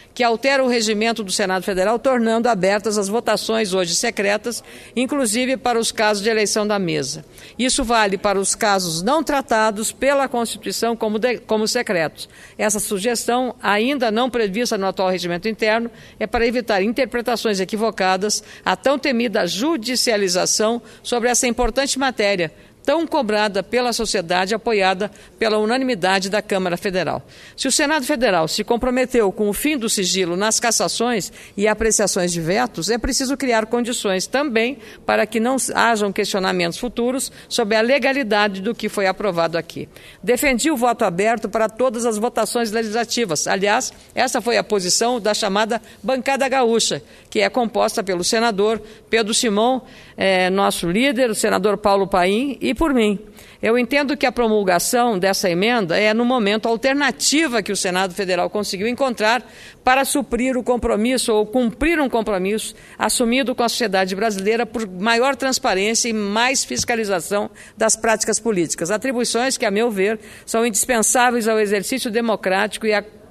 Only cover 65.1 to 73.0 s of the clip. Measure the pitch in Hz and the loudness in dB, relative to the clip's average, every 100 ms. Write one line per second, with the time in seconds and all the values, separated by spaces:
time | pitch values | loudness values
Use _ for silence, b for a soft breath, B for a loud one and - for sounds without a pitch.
65.1 | 233 262 269 269 254 247 190 208 226 240 | 2 2 0 -2 -2 0 0 0 0 -2
66.1 | 220 202 214 247 277 - 240 - 233 208 | -2 -2 0 0 0 -4 -4 -2 -2 -2
67.1 | 185 - 202 214 - B B 220 220 226 | -2 -2 -4 -4 -10 B B 0 0 0
68.1 | 214 - 202 233 190 156 - 170 208 262 | 0 0 -2 0 0 -2 -2 -4 -2 -2
69.1 | 247 233 226 262 - 226 196 240 196 196 | -2 0 0 0 0 0 0 0 0 0
70.1 | 220 B B B 226 233 - - 233 208 | -2 B B B 0 0 0 0 2 2
71.1 | 254 247 240 220 220 214 202 185 262 240 | 4 4 2 2 2 2 0 -2 -4 -2
72.1 | 214 233 202 190 190 208 - 214 208 | -2 0 0 0 0 0 -2 -2 0